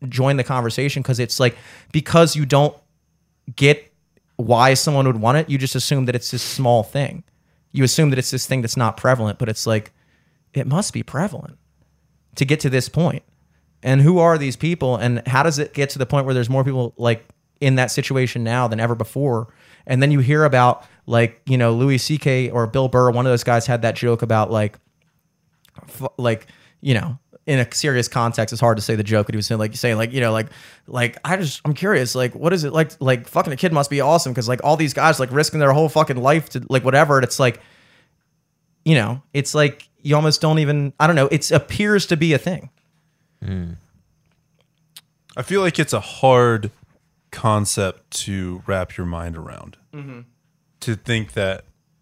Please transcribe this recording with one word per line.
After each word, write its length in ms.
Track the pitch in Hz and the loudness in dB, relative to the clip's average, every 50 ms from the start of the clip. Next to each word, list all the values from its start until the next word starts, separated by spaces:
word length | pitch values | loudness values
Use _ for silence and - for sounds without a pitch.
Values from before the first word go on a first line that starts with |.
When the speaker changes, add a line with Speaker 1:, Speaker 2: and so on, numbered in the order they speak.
| 139 | -12
Speaker 1:
join 300 | 123 - 127 131 139 139 | -6 -2 0 0 0 0
the 60 | 135 120 | 0 -2
conversation, 600 | - 131 127 117 113 - 127 135 139 - 139 127 | -2 -2 -2 -2 -2 -2 -2 -4 -4 -4 -4 -4
'cause 160 | - 123 117 | -2 -2 -2
it's 200 | 120 - - - | -2 -4 0 0
like, 180 | 127 120 - - - - - - - _ | 0 0 0 -2 -18 -20 -20 -20 -10 _
because 440 | - 156 - - - 165 170 156 - | -4 -4 -2 4 4 6 6 4 2
you 100 | 151 143 | -2 0
don't 300 | 127 143 139 147 147 - - _ _ _ _ _ _ _ _ _ _ _ _ - 127 117 | 2 2 2 2 2 -2 -6 _ _ _ _ _ _ _ _ _ _ _ _ -20 -12 -4
get 360 | - 139 143 147 - - _ _ _ _ _ _ _ _ _ _ | 2 4 4 4 2 -2 _ _ _ _ _ _ _ _ _ _
why 360 | - 117 113 120 117 127 135 131 | -6 0 2 4 6 6 4 4
someone 320 | - - 160 143 135 135 | 2 2 0 2 2 2
would 120 | 131 117 110 | 2 0 2
want 160 | 107 117 139 | 2 2 2
it, 120 | 156 160 - | 2 0 0
you 80 | 139 | -2
just 180 | 131 131 131 - | -2 -2 -2 -4
assume 300 | 127 - - 147 135 131 | -4 -2 -2 -2 0 0
that 100 | 123 123 | -2 -2
it's 160 | 117 - - | -4 -4 -6
this 100 | 131 120 - | -8 -8 -8
small 400 | - - - 131 120 120 113 101 | -8 -6 -2 2 2 4 2 2
thing. 400 | - - 143 139 - - - - _ _ _ _ _ _ _ _ _ - | 0 -4 -4 -4 -4 -8 -12 -18 _ _ _ _ _ _ _ _ _ -2
You 100 | 139 131 | 0 0
assume 260 | 123 - 160 156 143 | 2 2 2 2 2
that 80 | 131 127 | 2 0
it's 120 | - - | -2 -4
this 140 | 131 123 - | -6 -6 -4
thing 160 | - 135 131 | -4 -4 -2
that's 160 | 113 110 - | -2 -4 -2
not 200 | 131 117 110 - | 0 -2 -2 -2
prevalent, 400 | - - 127 127 117 107 104 - - | -2 0 0 2 2 0 -4 -4 -4
but 80 | 123 110 | -4 -4
it's 160 | 107 - - | -4 -4 -2
like, 240 | 113 110 104 - - _ _ _ _ _ _ _ _ _ _ _ _ - | -2 -2 -2 -2 -6 _ _ _ _ _ _ _ _ _ _ _ _ -8
it 120 | 139 117 | -6 -4
must 260 | 127 147 190 214 - - | -2 -2 -2 -2 -4 -6
be 100 | 110 - | -8 -10
prevalent 540 | - - 135 190 202 143 - - - - _ _ _ _ _ _ _ _ _ _ _ _ _ _ _ - | -6 -4 -4 -4 -4 -6 -10 -16 -18 -20 _ _ _ _ _ _ _ _ _ _ _ _ _ _ _ -4
to 100 | - 143 | -2 0
get 140 | 131 151 143 | 0 0 0
to 80 | - 131 | 0 0
this 180 | 127 127 - - | 0 0 -2 -2
point. 340 | - 147 175 156 - - _ _ _ _ _ _ _ _ _ _ _ _ - | -2 0 0 0 -2 -4 _ _ _ _ _ _ _ _ _ _ _ _ -2
And 160 | 127 135 139 | 2 4 6
who 180 | 139 165 185 175 | 6 6 6 6
are 180 | 165 170 165 | 6 4 4
these 180 | 151 143 131 117 | 2 0 -4 -6
people? 400 | - 151 165 175 - 139 127 123 | -4 -4 -4 -2 -2 -2 -2 -2
And 320 | 98 117 123 120 117 - | 0 0 -2 -2 -2 -2
how 160 | 127 135 135 147 | 0 2 2 2
does 160 | 165 143 147 | 2 0 -2
it 140 | 147 - - | -4 -6 -2
get 160 | 147 139 139 | -4 -4 -4
to 80 | - 135 | -2 -4
the 60 | 123 | -4
point 200 | - 147 139 135 | 0 0 -2 0
where 80 | 135 131 | 0 0
there's 160 | 127 117 113 | 0 0 0
more 140 | 131 135 127 | 0 0 0
people, 300 | 139 131 127 120 117 - | 0 0 -2 -4 -4 -4
like, 300 | - 120 120 113 110 - _ - _ _ _ _ - | -2 0 0 0 0 -4 _ -20 _ _ _ _ -2
in 160 | 143 131 131 | 0 2 2
that 160 | 127 127 120 | 2 0 -2
situation 520 | - 147 127 - 135 131 127 113 - 123 113 | -2 -4 -4 -2 0 0 -2 -2 -2 -4 -4
now 240 | 113 120 127 123 | -2 0 0 0
than 120 | 113 110 110 | -2 -2 -2
ever 160 | 113 117 120 | -2 -2 -2
before? 520 | 113 107 - - 135 143 135 117 110 113 - _ _ _ _ _ _ - | -2 -4 -6 -4 -4 -2 0 -2 -2 -4 -8 _ _ _ _ _ _ -6
And 140 | - 131 127 | -2 0 2
then 100 | 139 147 | 2 4
you 80 | 147 139 | 4 2
hear 240 | 120 127 151 151 156 | 2 2 2 4 4
about, 400 | 143 131 123 123 123 - - - _ _ _ - | 4 4 6 4 4 4 0 -6 _ _ _ -6
like, 340 | - 117 117 117 113 - _ - | 0 2 2 2 0 -2 _ -4
you 100 | 131 131 | 0 0
know, 160 | 127 117 117 113 | 2 2 2 2
Louis 240 | 120 131 139 135 | 2 2 2 2
C 220 | 120 - - 156 139 | 0 0 -2 -4 -2
K 300 | - 143 131 127 127 117 | 0 0 0 0 -2 -2
or 160 | 117 120 113 | -2 -2 -2
Bill 200 | 107 - 135 131 | -2 0 -2 0
Burr, 220 | 127 127 127 127 123 | 2 4 4 4 4
one 160 | 117 120 127 | 4 2 2
of 60 | 131 | 2
those 120 | 123 120 - | 0 0 2
guys 220 | 123 120 117 - | 2 2 2 2
had 160 | 123 120 117 | 0 -2 0
that 140 | 117 113 110 | 0 -2 -2
joke 260 | - 123 120 117 - | -2 -2 -2 0 0
about, 300 | 120 113 110 110 107 - | 0 0 0 0 0 0
like, 260 | 113 107 107 101 - - _ _ _ _ _ _ _ _ _ _ _ _ _ _ _ _ _ _ _ - - | 0 -2 -2 -2 -6 -12 _ _ _ _ _ _ _ _ _ _ _ _ _ _ _ _ _ _ _ -20 -20
f-, 240 | - - - 135 - - | -20 -14 -10 -10 -10 -6
like, 280 | - 120 117 110 - - _ - _ _ _ _ - | -2 -2 -2 -2 -2 -6 _ -20 _ _ _ _ -8
you 120 | - 139 120 | -2 0 0
know, 240 | 101 87 85 123 - _ _ _ - - | 0 -2 -4 -8 -10 _ _ _ -12 -4
in 100 | 151 139 | -2 0
a 100 | 127 117 - - | 0 0 -2 -4
serious 340 | - - 147 127 123 113 | -4 -2 0 0 0 -2
context, 460 | - - 123 117 117 - 117 107 - 117 | -2 -2 -2 -2 0 0 -2 -4 -4 -2
it's 60 | 110 | 0
hard 160 | 123 117 110 | 2 2 2
to 60 | 107 - | 2 0
say 120 | - 113 | -4 -2
the 80 | 107 101 | -2 -2
joke, 220 | 107 110 104 104 | 0 0 0 0
but 80 | - 110 | 0 -4
he 40 | |
was 100 | 107 101 | -6 -4
saying, 100 | - 113 | -4 -4
like, 180 | 107 107 107 - | -4 -4 -4 -6
saying, 220 | - - 120 110 | -4 -2 -2 0
like, 160 | 107 113 120 131 | -2 -2 -4 -2
you 80 | 135 | -2
know, 100 | 120 113 | -2 0
like, 180 | 110 110 110 - - - - - - _ _ | 0 -2 -4 -6 -10 -20 -20 -20 -20 _ _
like, 320 | - 123 123 120 117 - - - | -10 -4 -4 -4 -4 -4 -6 -6
"I 120 | 147 185 | -4 -4
just, 220 | 196 175 135 - - - | -2 -4 -6 -6 -6 -4
I'm 80 | 151 139 | -4 -4
curious, 400 | - 180 202 196 131 123 117 - | -2 0 0 0 0 0 -2 -2
like, 220 | 127 127 123 - | -2 -2 -4 -4
what 180 | - 143 175 190 | -2 -2 0 0
is 100 | 170 151 | 0 -2
it 80 | 139 - | -2 0
like, 180 | 160 160 - - - | 0 -2 -2 -2 -4
like, 280 | 135 131 127 117 120 | 0 0 0 0 -2
fucking 240 | - - 156 - 165 | -4 -2 -2 -2 -2
a 60 | 135 | -2
kid 160 | - 185 175 160 | -2 -2 0 0
must 160 | 143 135 - | 0 0 0
be 100 | 143 143 | -2 0
awesome, 320 | 131 147 165 160 - 135 120 | 2 2 2 2 2 -2 -4
'cause, 120 | 131 110 | -4 -2
like, 160 | 120 127 120 - | -2 -2 -2 2
all 140 | 143 156 | 0 2
these 160 | 151 160 135 - | 2 0 -2 0
guys, 260 | 135 147 160 151 - | 2 2 2 2 2
like, 120 | 131 123 | -2 -2
risking 280 | 131 147 156 - 160 151 | 0 0 0 0 0 2
their 140 | 143 135 135 | 4 4 4
whole 160 | 151 160 143 | 4 2 2
fucking 280 | - 156 156 - 131 | 2 2 2 2 0
life 320 | 123 123 139 160 160 - - | 0 2 2 2 2 0 -6
to, 140 | - 127 - - | -10 -10 -6 -2
like, 160 | 131 127 - | -2 0 2
whatever." 320 | 131 131 147 160 147 143 | 2 4 4 4 4 4
And 60 | 131 123 | 2 2
it's 160 | - - - | 0 0 0
like, 200 | 131 123 113 - - _ _ _ _ _ _ _ _ _ _ _ _ _ _ _ _ _ _ _ _ _ _ _ - | 0 0 0 -4 -14 _ _ _ _ _ _ _ _ _ _ _ _ _ _ _ _ _ _ _ _ _ _ _ 0
you 80 | 156 160 | 2 2
know, 300 | 123 104 110 123 139 - _ - | 2 2 0 -4 -8 -10 _ -6
it's 220 | 143 135 - - | -4 -4 -2 0
like, 340 | 151 147 131 - - - _ _ _ - | 2 2 0 0 -6 -20 _ _ _ -2
you 120 | 143 147 | 0 2
almost 240 | 151 156 156 147 - | 2 2 2 0 2
don't 200 | 160 156 160 156 | 2 2 2 2
even, 340 | 151 143 147 147 143 135 - - | 2 0 0 0 -2 -2 0 2
I 80 | 151 | 2
don't 80 | 165 175 | 4 4
know, 120 | 139 135 139 | 4 2 2
it 180 | 160 143 - - | 0 -2 0 2
appears 560 | 156 139 - - - - 208 208 208 196 - | 2 2 2 0 -4 -2 0 2 2 2 2
to 100 | - 175 | 0 0
be 180 | 147 170 165 143 | 0 2 2 0
a 40 | |
thing. 320 | 127 - 180 180 - - - _ _ _ _ _ _ _ _ _ _ _ _ _ - 98 | 0 0 -4 -8 -8 -10 -16 _ _ _ _ _ _ _ _ _ _ _ _ _ -12 -10
Speaker 2:
Mm. 340 | 95 95 90 87 85 85 - _ _ _ _ _ _ _ _ _ _ _ _ _ _ _ _ _ _ _ _ _ _ - - _ _ _ _ _ _ - | -8 -6 -6 -8 -10 -12 -16 _ _ _ _ _ _ _ _ _ _ _ _ _ _ _ _ _ _ _ _ _ _ -20 -20 _ _ _ _ _ _ -12
Speaker 3:
I 60 | 123 | -10
feel 200 | 123 - 190 196 | -6 -2 0 0
like 180 | 185 170 - - | 0 0 0 -2
it's 140 | 151 - 123 | -2 -2 -2
a 60 | 104 | -4
hard 720 | - - - - 135 131 127 123 123 120 113 107 107 107 - _ _ _ _ _ _ _ _ _ _ - | -6 -6 -4 2 4 6 6 6 6 4 2 0 -4 -8 -10 _ _ _ _ _ _ _ _ _ _ -20
concept 800 | - - - 110 107 104 101 - - 107 98 92 - _ _ - | -10 -4 0 0 0 0 0 -2 -2 -2 -4 -4 -4 _ _ -14
to 500 | - - - 101 98 95 92 90 90 90 - | -12 -12 -8 -8 -8 -6 -6 -8 -10 -10 -6
wrap 300 | - 98 92 90 - - | -4 -4 -4 -4 -8 -8
your 100 | - 90 | -10 -8
mind 280 | 85 85 85 85 85 80 | -8 -8 -8 -10 -10 -12
around. 420 | 80 78 - - - - - - _ _ _ 151 | -12 -14 -16 -18 -18 -20 -20 -20 _ _ _ -20
Speaker 1:
Mm-hmm. 280 | 143 139 139 123 120 120 _ _ _ _ _ _ _ _ _ _ - | -18 -18 -18 -18 -20 -20 _ _ _ _ _ _ _ _ _ _ -10
Speaker 3:
To 140 | - 120 110 | -6 -6 -6
think 380 | - - - 117 110 104 - - | -6 -4 -4 -4 -4 -4 -4 -4
that 320 | 110 98 95 92 - - _ _ _ _ _ _ _ | -4 -4 -4 -4 -6 -12 _ _ _ _ _ _ _